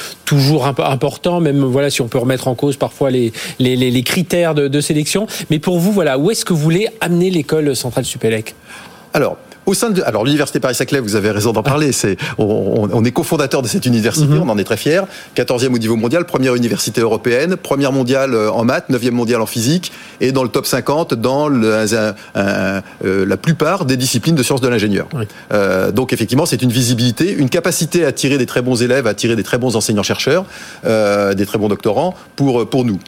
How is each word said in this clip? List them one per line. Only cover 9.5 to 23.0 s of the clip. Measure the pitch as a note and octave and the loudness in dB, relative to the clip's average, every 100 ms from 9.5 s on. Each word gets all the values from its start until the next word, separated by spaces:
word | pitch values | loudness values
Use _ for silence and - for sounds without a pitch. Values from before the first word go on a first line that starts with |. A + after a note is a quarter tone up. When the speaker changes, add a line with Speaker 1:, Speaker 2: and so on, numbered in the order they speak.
| - - | -8 -2
Speaker 2:
au | |
sein | G3 A#3 | 0 0
de, | F#3 | 0
alors, | C3+ G#2+ B2 | 0 0 0
l'université | D3 C#3+ - | 0 0 -2
Paris-Saclay, | C3 B2 B2+ C#3+ | -2 -2 -2 -2
vous | A2 G#2+ | 0 0
avez | G2+ | 0
raison | G#2 A2 | 0 0
d'en | A2 | 0
parler, | A2 C#3+ D3+ | 0 0 0
c'est, | A#2 A2 F#2 - - | 0 -2 -2 -4 -2
on, | |
on, | A2 G#2+ G2 A2+ G#2 | 0 0 0 0 0
on | A#2+ A#2 | 2 2
est | |
cofondateur | B2 E3 D#3+ C#3+ D3+ | 0 0 0 0 -2
de | B2 | -2
cette | - B2+ | -2 2
université, | A#2 A2 D#3 D3 | 2 2 2 4
Speaker 1:
Mhm. | D3+ | 4
Speaker 2:
on | E3+ | 2
en | G#2 | 0
est | |
très | - A2+ | 0 -2
fiers. | - E3 F#3+ - - - | 0 0 0 -8 -6 -4
Quatorzième | B2 B2 B2+ | 0 0 0
au | A#2+ | 0
niveau | A2 A#2 | 0 0
mondial, | A#2 D#3+ D#3+ | 0 0 0
première | C3+ C3 B2 | 0 0 2
université | A#2+ G2+ - A2+ | 0 -2 -2 0
européenne, | A2+ G#2+ B2 A#2+ D#3+ F#3 | 0 0 0 0 0 -2
première | - C#3 C#3 | -2 0 2
mondiale, | C3+ B2 C3+ C3+ | 2 2 2 2
euh, | A#2 G#2+ | 2 0
en | G2+ A#2 | 2 2
maths, | D#3 - | 0 0
neuvième | B2+ B2 | 0 0
mondiale | A#2+ A#2 A#2+ | 0 0 0
en | A2 | 0
physique, | - A2+ E3+ - - - - | -2 0 0 -2 -12 -20 -4
et | B2+ | 0
dans | C3 | 0
le | B2+ | 0
top | C#3+ - | -2 -2
cinquante | C3 A2+ C#3+ E3 | -2 0 -2 0
dans | B2 A#2 C3+ D3+ | -2 0 0 2
le, | C3+ A2 | 2 2
un, | A2 G#2+ A2+ G#2+ G2+ - - | 2 0 0 -2 -4 -6 -2
un, | G2+ G2 F#2+ G2 - - | -2 0 -2 -4 -8 -6